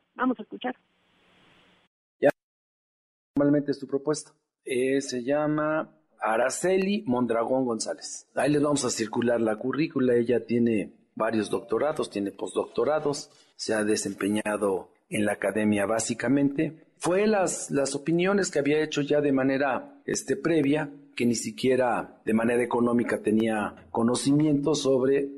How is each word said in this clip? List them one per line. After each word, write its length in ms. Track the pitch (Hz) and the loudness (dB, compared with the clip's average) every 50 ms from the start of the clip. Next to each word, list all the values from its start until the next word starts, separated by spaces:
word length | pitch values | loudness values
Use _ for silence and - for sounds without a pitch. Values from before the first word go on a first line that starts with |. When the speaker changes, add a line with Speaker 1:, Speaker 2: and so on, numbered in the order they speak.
| _ _ _ | _ _ _
Speaker 1:
Vamos 240 | - 254 254 240 - | -2 -2 -2 -2 -4
a 40 | 208 | -8
escuchar. 320 | _ - 196 - 254 247 _ _ _ _ _ _ _ _ _ _ _ _ _ _ _ _ _ _ _ _ _ _ _ _ _ _ _ _ _ | _ -14 -10 -10 -10 -10 _ _ _ _ _ _ _ _ _ _ _ _ _ _ _ _ _ _ _ _ _ _ _ _ _ _ _ _ _
Speaker 2:
Ya, 100 | - 143 - _ _ _ _ _ _ _ _ _ _ _ _ _ _ _ _ _ _ _ _ | 2 2 2 _ _ _ _ _ _ _ _ _ _ _ _ _ _ _ _ _ _ _ _
formalmente 360 | 143 143 143 147 147 143 147 | 2 2 4 4 2 0 -2
es 80 | 139 - | -6 -6
tu 80 | 139 | -6
propuesta. 440 | 127 139 139 139 156 156 151 - - _ _ _ _ _ _ _ | -6 -6 -4 -2 -2 -4 -4 -6 -16 _ _ _ _ _ _ _
Eh, 360 | - 131 123 131 131 135 139 | -4 -2 0 0 0 0 0
se 220 | 135 - 131 123 117 | -2 -4 -6 -6 -2
llama 680 | 131 143 147 151 151 151 151 151 151 156 156 156 - _ _ _ _ _ _ | 0 0 0 0 0 0 0 0 0 -2 -2 -4 -8 _ _ _ _ _ _
Araceli 840 | - 107 110 113 120 135 123 - - 180 190 190 190 190 202 208 214 | -2 0 2 2 0 0 -2 -2 0 2 2 2 2 0 -2 -2 -2
Mondragón 600 | 131 123 123 123 113 113 113 117 - 131 131 131 | -2 0 0 0 0 0 0 0 0 0 0 0
González. 640 | 120 113 107 - 92 85 - - - - - - _ _ | -2 -2 -2 -2 -2 -2 -2 -10 -14 -14 -16 -18 _ _
Ahí 180 | - 117 143 | -2 0 2
les 120 | 147 147 143 | 2 2 2
vamos 200 | 151 147 135 127 | 2 0 0 0
a 40 | 120 | -2
circular 520 | 110 - 113 104 - 120 117 120 120 117 | -2 -2 -4 -2 -2 0 0 2 2 2
la 160 | 113 110 107 | 2 0 0
currícula. 580 | 107 - 131 127 135 165 165 - 135 127 123 120 | -2 -4 -4 -2 -2 -4 -2 0 0 2 4 4
Ella 300 | 120 120 117 120 113 117 | 4 4 2 2 0 0
tiene 480 | - 117 120 117 117 113 101 90 - - _ _ _ _ | 0 0 2 4 4 2 0 -2 -4 -10 _ _ _ _
varios 340 | - 110 113 117 110 104 95 | -2 -2 0 0 0 0 0
doctorados, 600 | 98 98 - - 110 113 135 147 151 - 117 - | -4 -6 -4 -2 -2 0 0 0 -2 -2 -6 -4
tiene 220 | - 101 101 98 | -4 -4 -4 -4
postdoctorados, 960 | - - - 95 - 107 98 - - - 117 127 151 156 151 147 139 - - - _ _ _ _ _ | -6 -8 -10 -4 -4 -4 -4 -2 -2 -2 0 0 0 0 0 -2 -4 -4 -8 -16 _ _ _ _ _
se 160 | - - - 110 | -10 -6 -2 -2
ha 100 | 107 107 | 0 2
desempeñado 1080 | 104 107 107 - 101 98 - 101 101 104 107 - 107 104 98 104 101 95 87 - - _ _ _ _ | 2 0 0 -2 -6 -4 -2 -2 0 0 0 0 -2 -2 0 0 0 0 -2 -6 -10 _ _ _ _
en 160 | 175 110 107 | -4 -2 0
la 80 | 104 101 | 0 -2
academia 520 | - - 98 98 107 107 104 104 101 98 | 0 -2 -2 0 2 2 2 2 2 2
básicamente. 1000 | 98 110 113 - - 120 - - 120 135 143 143 139 139 156 160 147 151 - - _ _ | 0 0 -2 -2 -4 -6 -4 -2 0 2 2 2 0 0 -2 -4 -4 -6 -12 -20 _ _
Fue 300 | _ - 156 180 196 214 | _ -2 0 0 2 2
las, 440 | 220 214 196 180 151 - - - - | 2 2 2 0 -2 -2 -6 -8 -4
las 220 | - 139 139 135 143 | -2 -2 0 0 -2
opiniones 580 | 143 143 - 165 170 175 190 202 202 180 - | -4 -2 0 0 2 2 2 2 0 0 0
que 80 | - 151 | -2 0
había 220 | 139 139 147 156 | 0 2 2 2
hecho 200 | 156 151 - 147 | 0 0 -2 -4
ya 180 | 143 139 147 147 | 0 2 2 2
de 140 | 147 143 135 | 2 2 2
manera, 680 | 135 131 135 135 131 143 139 123 104 - - - - _ | 2 2 2 2 2 0 0 0 -2 -6 -10 -20 -12 _
este, 320 | - - - - - 131 | -6 -6 -6 -2 -4 -4
previa, 520 | 131 - 160 170 156 139 139 147 151 156 - - - - - _ | -2 0 2 2 2 4 2 0 0 -2 -6 -10 -18 -20 -18 _
que 80 | - 120 | 0 0
ni 100 | 120 117 | 0 0
siquiera 880 | 107 - 117 110 - - 127 131 127 127 123 110 90 85 - - - _ | 0 -4 -6 -6 0 2 2 4 4 2 2 0 -2 -4 -8 -14 -8 _
de 100 | 110 110 | 0 0
manera 300 | 113 117 117 120 120 123 | 2 2 2 2 2 2
económica 580 | 120 - 120 120 120 120 120 113 - 110 107 | 0 0 0 2 2 2 2 2 0 -2 -2
tenía 640 | - 110 107 110 113 113 110 107 101 87 - - - - | 0 2 2 2 2 2 0 -2 -2 -4 -8 -12 -18 -6
conocimiento 840 | - 117 113 117 123 117 - 139 143 147 151 151 147 139 143 160 151 | -2 0 2 2 0 0 2 2 2 4 4 2 2 2 2 0 0
sobre 520 | 143 - 135 135 127 127 135 139 139 139 - - | 2 2 2 2 4 4 2 2 2 0 -4 -8